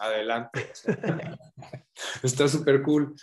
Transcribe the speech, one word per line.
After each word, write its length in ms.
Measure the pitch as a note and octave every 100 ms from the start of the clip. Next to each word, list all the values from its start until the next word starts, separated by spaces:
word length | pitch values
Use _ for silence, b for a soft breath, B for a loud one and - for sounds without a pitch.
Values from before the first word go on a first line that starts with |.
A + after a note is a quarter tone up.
adelante". 720 | A2 G#2+ A2 A#2 A#2 B2+ - -
<laughs> 680 | - - - E3 - - - - - C3 - B B B
Está 260 | B2+ B2+ C#3+
súper 340 | D3+ D3 C#3
cool. 320 | C#3 D3+ C#3+ -